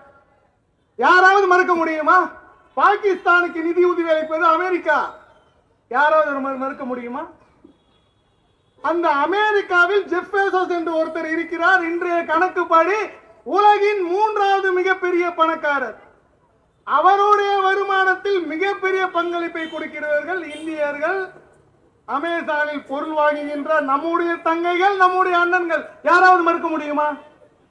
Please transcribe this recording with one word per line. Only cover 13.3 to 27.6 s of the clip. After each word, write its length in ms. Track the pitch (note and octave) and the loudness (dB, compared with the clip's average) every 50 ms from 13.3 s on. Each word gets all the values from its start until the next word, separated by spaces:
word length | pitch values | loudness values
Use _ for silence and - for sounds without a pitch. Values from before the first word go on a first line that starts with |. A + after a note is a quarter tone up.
| - _ - | -20 _ -8
உலகின் 560 | A#3+ E4 G4+ G#4 G#4 G#4 G4+ G4+ G#4 G#4+ G4 | -4 0 4 4 4 4 4 2 0 0 0
மூன்றாவது 720 | F4 E4 F4+ G4+ A4 G#4+ G#4 G#4 G4 G4 G4 G4 G4 F#4+ | -2 -2 0 0 0 0 0 0 2 2 2 2 2 0
மிகப்பெரிய 600 | F4+ F4+ F4 F#4+ F#4 F#4 F4+ F4+ F4 E4+ F4+ E4+ E4+ | 0 0 0 0 0 0 -2 -2 0 0 0 -2 0
பணக்காரர். 640 | E4+ D#4+ D#4+ D#4+ D#4 D#4 D4 C#4+ C4+ B3 G#3+ - - - - _ _ _ _ _ _ _ _ _ _ _ _ _ _ - | 0 0 0 0 -2 -2 -2 -2 -2 -4 -6 -10 -14 -20 -20 _ _ _ _ _ _ _ _ _ _ _ _ _ _ -6
அவருடைய 800 | G3+ B3+ D4 E4+ F#4 G4+ G4+ G4+ G#4 G#4 G4+ G4+ G4+ G4+ G4 F#4+ | -2 0 4 4 4 4 4 4 4 4 4 2 0 0 2 2
வருமானத்தில் 800 | F#4+ G4 G4+ G4 G4 F#4+ F#4+ F#4+ F#4+ F#4 F#4+ - G4+ G4+ F4+ D#4+ | 2 0 0 0 0 2 2 2 2 0 0 0 -2 -2 -2 -2
மிகப்பெரிய 640 | D4 D#4 D#4+ G4 G4+ G4+ G4+ G4 F#4+ F#4+ F#4+ F#4 | -4 -4 -4 -2 -2 -2 -2 -2 -2 0 0 -2
பங்களிப்பை 600 | F#4 F4 E4+ E4+ F4 F4 E4+ E4+ E4 E4+ E4 D#4+ D#4+ | -2 -2 -2 -2 -2 -4 -4 -6 -6 -6 -8 -10 -8
கொடுக்கிறவர்கள் 840 | D#4+ D#4 D4+ - D#4 D4+ D4+ D4+ D4 D4 D4 E4 F#4 F4+ D#4+ D4 D4+ | -8 -10 -10 -10 -10 -8 -4 -2 -2 -2 -2 -4 -6 -8 -8 -10 -12
இந்தியர்கள். 760 | D4+ D#4+ D#4+ D#4 D4+ D4 C#4+ C#4+ C#4+ D4+ E4+ G4 F#4+ F#4 F4+ - - - _ _ _ _ _ _ _ _ _ _ _ _ | -10 -10 -8 -6 -4 -4 -4 -4 -4 -4 -4 -4 -4 -6 -10 -14 -20 -20 _ _ _ _ _ _ _ _ _ _ _ _
அமேசானில் 800 | G#3+ B3 C#4+ D#4+ E4+ E4+ E4 - D#4 D4+ D4 D4+ D4+ D4 C#4+ - | -6 -6 -4 -4 -4 -4 -4 -4 -4 -2 -2 -2 -4 -4 -10 -8
பொருள் 280 | - C4+ D4 D#4+ D#4 D#4 D4+ | -8 -8 -6 -6 -4 -2 2
வாங்குகின்ற 600 | D4 D4 D4 D4 D4 D4 D4 C#4+ C#4 D#4 D#4 D4+ | 2 2 0 0 -4 -8 -8 -6 -4 -2 0 0
நம்முடைய 540 | C#4 C4+ C4+ D4 D#4+ E4 E4+ E4+ E4+ E4+ E4+ | 0 0 -2 -2 -2 -4 -4 -4 -4 -4 -4
தங்கைகள், 600 | E4+ - E4 E4 E4+ E4+ F4 F4+ F4 F#4 G4+ G4 | -2 -2 -2 -2 0 0 -2 0 2 2 2 2
நம்முடைய 400 | F#4+ F#4 F#4 F#4 F#4 F#4 F#4 F4 | 4 2 2 4 2 0 2 2
அண்ணன்கள். 520 | F4 F4 F4 F#4 F4+ F4 E4 D#4+ D4 - - - - - | 0 2 2 0 0 0 0 -2 -4 -4 -8 -12 -4 2
யாராவது 400 | D4 E4+ F4+ F#4 F#4 F#4 F4 E4+ | 4 6 6 8 8 6 6 4
மறுக்க 240 | E4+ E4+ E4+ E4+ | 2 0 0 -2
முடியுமா? 400 | D#4+ D#4+ D4+ D4+ D4 D4 D4 D4 D4+ C#4+ - - - - _ - _ _ _ | -4 -4 -4 -4 -4 -2 -2 -2 -2 -2 -6 -12 -20 -20 _ -20 _ _ _